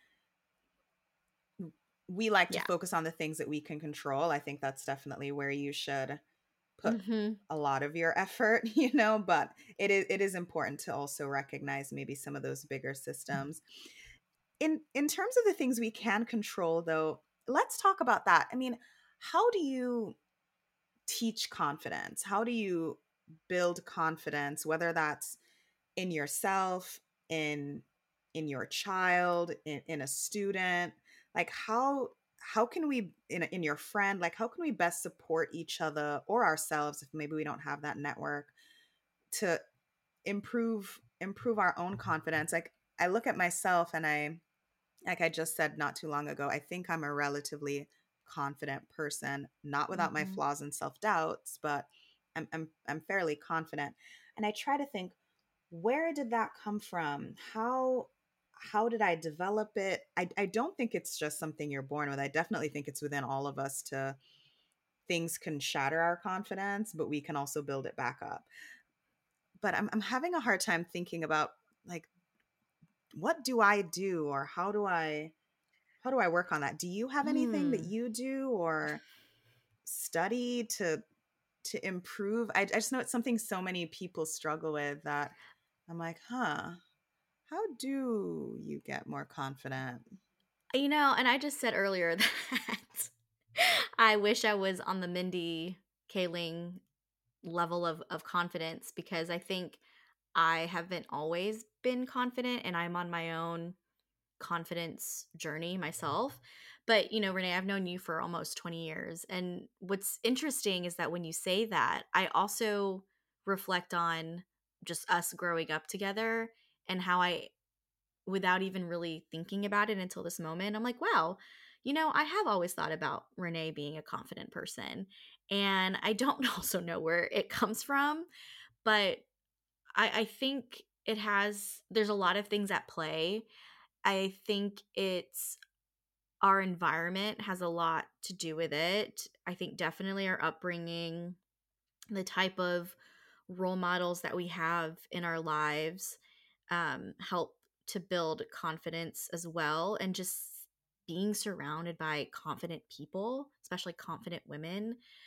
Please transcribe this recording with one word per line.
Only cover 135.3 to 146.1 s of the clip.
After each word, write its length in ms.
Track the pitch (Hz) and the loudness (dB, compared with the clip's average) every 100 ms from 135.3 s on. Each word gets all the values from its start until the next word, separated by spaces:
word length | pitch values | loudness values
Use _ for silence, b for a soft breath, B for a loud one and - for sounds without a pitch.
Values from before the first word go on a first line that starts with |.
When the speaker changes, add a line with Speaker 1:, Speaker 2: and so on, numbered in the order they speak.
| - - - - _ _ _ _ _ _ - | -8 -8 -8 -16 _ _ _ _ _ _ 2
Speaker 2:
our 180 | 196 196 | 6 6
environment 800 | 190 175 165 160 170 190 208 220 | 4 2 2 2 0 0 -2 -4
has 220 | 208 180 | -4 -2
a 60 | 175 | -2
lot 360 | 170 165 160 - _ | 0 2 0 -4 _
to 100 | - | -12
do 200 | 185 165 | -8 -6
with 180 | 156 160 | -2 -2
it. 560 | 147 170 202 - - - _ - | 0 2 2 0 -6 -12 _ -10
I 80 | |
think 220 | 180 175 165 | -6 -6 -2
definitely 500 | 165 - 190 196 190 | -4 -2 -4 -2 0
our 140 | 185 | 2
upbringing, 920 | 160 - 180 170 170 170 170 170 175 180 _ _ _ _ _ _ - | 0 -2 -6 -4 -4 -4 -4 -6 -8 -10 _ _ _ _ _ _ -8
the 140 | 202 | -6
type 340 | 185 - 190 185 | -2 0 0 2
of 360 | 180 175 180 - b b b b - | 0 0 -2 -14 b b b b -16
role 280 | 180 185 185 | -4 -2 0
models 460 | 175 180 175 180 | 0 2 0 -2
that 140 | - 180 | -4 -4
we 120 | 175 | -4
have 500 | 175 165 170 160 165 - | -2 0 2 0 -6 -10
in 140 | 175 | -4
our 160 | 170 165 | -2 -2
lives, 800 | 165 151 151 147 160 185 - | 0 0 2 0 -2 -4 -10